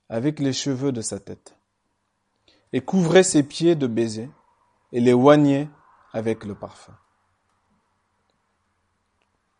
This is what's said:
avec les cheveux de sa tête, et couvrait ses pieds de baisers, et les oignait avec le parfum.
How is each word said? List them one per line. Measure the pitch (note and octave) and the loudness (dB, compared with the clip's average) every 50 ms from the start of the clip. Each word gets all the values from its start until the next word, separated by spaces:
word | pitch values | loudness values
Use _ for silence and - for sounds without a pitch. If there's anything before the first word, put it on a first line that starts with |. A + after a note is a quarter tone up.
| _ _ | _ _
avec | A2+ A#2 B2 D3+ D3 D3+ | -8 -4 -4 -4 -4 -4
les | C#3 C3+ | -4 -4
cheveux | C3 - - C#3+ C3+ B2 C#3 C#3+ | -4 -4 -6 -6 -6 -4 -4 -6
de | B2+ A2+ | -6 -6
sa | G#2+ - G2+ G2 | -8 -10 -10 -12
tête, | - - G2 - _ - _ _ _ _ _ _ _ _ _ _ _ _ _ _ _ _ _ _ _ _ _ _ _ _ | -12 -16 -18 -18 _ -20 _ _ _ _ _ _ _ _ _ _ _ _ _ _ _ _ _ _ _ _ _ _ _ _
et | - C3 | -8 -8
couvrait | - - - F#3+ F3 D#3+ D#3+ F#3 | -6 -2 -2 0 0 4 4 4
ses | F#3 - - D3+ C#3 | 4 6 2 0 0
pieds | - - - D#3 E3+ E3+ | 0 -4 0 0 2 2
de | D3+ C3+ | 2 -2
baisers, | B2 A2 A2+ A#2 A2+ G#2+ A2 A2+ C#3+ - _ _ _ _ _ _ _ _ _ _ _ | -2 -2 -2 -2 -2 -4 -8 -12 -12 -16 _ _ _ _ _ _ _ _ _ _ _
et | - - | -4 0
les | A#2+ B2 | 2 4
oignait | B2 B2 B2+ C#3+ D3 D3 D3 C#3+ C#3 C#3 D3 D3+ - _ _ _ _ _ _ _ | 4 6 6 6 6 6 4 2 2 0 -4 -8 -14 _ _ _ _ _ _ _
avec | - A2+ A2 A2+ A2+ A2 - | -10 -6 -4 -4 -6 -6 -8
le | G2+ G2+ | -14 -12
parfum. | - - F#2+ - - - - G2+ _ _ _ _ _ _ _ _ _ _ _ _ _ _ _ _ _ _ _ _ _ _ _ _ _ _ _ _ _ _ _ _ _ _ _ _ _ _ _ _ _ _ _ _ _ _ _ _ _ _ _ _ _ | -12 -14 -18 -18 -20 -20 -20 -20 _ _ _ _ _ _ _ _ _ _ _ _ _ _ _ _ _ _ _ _ _ _ _ _ _ _ _ _ _ _ _ _ _ _ _ _ _ _ _ _ _ _ _ _ _ _ _ _ _ _ _ _ _